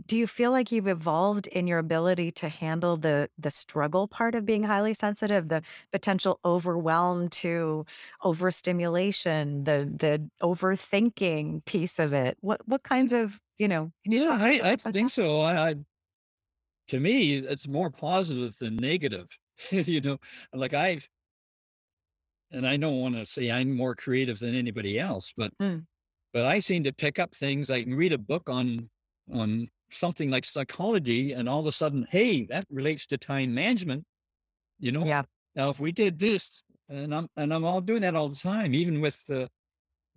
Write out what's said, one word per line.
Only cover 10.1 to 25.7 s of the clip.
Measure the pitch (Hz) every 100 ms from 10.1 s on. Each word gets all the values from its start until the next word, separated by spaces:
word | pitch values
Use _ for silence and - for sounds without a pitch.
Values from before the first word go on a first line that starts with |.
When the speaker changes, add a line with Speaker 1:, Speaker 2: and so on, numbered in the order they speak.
| 151 147 - 175
Speaker 1:
overthinking | 175 185 190 - 202 233 - 185 156 151 156 -
piece | 185 175 -
of | 151
it? | 139 127 -
What, | 196 214 -
what | 262
kinds | - 262 254
of, | 240 214 202 _ -
you | 208
know, | 165 160 -
can | 196
you | 226
Speaker 2:
Yeah, | 320
Speaker 1:
talk | 240
a | 220
little | 277
Speaker 2:
I, | 180
I | 254
Speaker 1:
bit |
about | 226
Speaker 2:
think | 196 254
Speaker 1:
that? |
Speaker 2:
so. | - 170 151
I, | 160 175 160
I, | 147 147 _ _ _ _ _ _ _ _ _ -
to | 131
me, | 165 262 160 139
it's | 135 139 139
more | 143 180
positive | - 156 185 175 127 120 -
than | 117 113
negative, | 131 180 135 98 85 - _
<laughs> | _ -
you | 190 165 160
know? | 143 139 - - -
Like, | 131 131
I've | 143 185 156 - _ _ _ _ _ _ _ _ _ _ _ _ _ _
and | 127 127
I | 143
don't | 156 131
wanna | 127 120 104
say | - 120
I'm | 123 131 127
more | 127 117
creative | - 127 127 104
than | 120 127
anybody | 120 110 101 107
else, | 95 98 - -
but, | 107 -
Speaker 1:
Mm. | 196